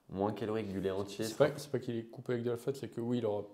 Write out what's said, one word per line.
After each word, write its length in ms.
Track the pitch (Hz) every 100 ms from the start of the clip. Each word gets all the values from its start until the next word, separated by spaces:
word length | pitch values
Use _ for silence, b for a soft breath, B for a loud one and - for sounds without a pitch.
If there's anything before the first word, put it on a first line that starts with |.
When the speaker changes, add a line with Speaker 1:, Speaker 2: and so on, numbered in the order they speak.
| -
Speaker 1:
moins 220 | 92 101
calorique 360 | 104 107 110 101
du 120 | 95
lait 100 | 95
entier. 340 | 95 98 -
Speaker 2:
C'est 80 | 110
Speaker 1:
sera 120 | - 147
Speaker 2:
pas, 80 | 147
c'est 120 | -
pas 80 | 123
qu'il 180 | - 117
est 80 |
coupé 280 | 113 - 123
avec 120 | 123
de 60 | 117
la 60 | 117
flotte, 200 | - 127
c'est 120 | 110
que 120 | 120
oui, 180 | 117 123
il 80 | 110
aura 160 | 104 101